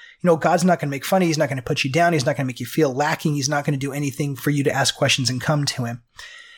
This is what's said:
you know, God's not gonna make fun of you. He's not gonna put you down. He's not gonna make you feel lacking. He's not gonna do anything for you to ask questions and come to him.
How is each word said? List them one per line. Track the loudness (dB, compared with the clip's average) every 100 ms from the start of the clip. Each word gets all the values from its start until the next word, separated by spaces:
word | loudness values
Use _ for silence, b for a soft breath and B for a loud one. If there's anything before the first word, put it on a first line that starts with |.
| B B
you | 2
know, | 2
God's | 2 2
not | 4 2
gonna | -2
make | -6
fun | 2 2
of | 4
you. |
He's | 2
not | -2
gonna | -2
put | -4 -2
you | 0
down. | 2 4
He's | 2 0
not | -2
gonna | -4
make | -6
you | -4
feel | 0 2
lacking. | 2 -2 0 -2
He's | 0 0
not | -2
gonna | 0 -2
do | -4
anything | -4 -4 -4 -4 -2
for | -2
you | 0
to | 0
ask | 0 0 0
questions | 0 2 0
and | -2
come | 0 0 0
to | -4
him. | -6 -8 _ B B B B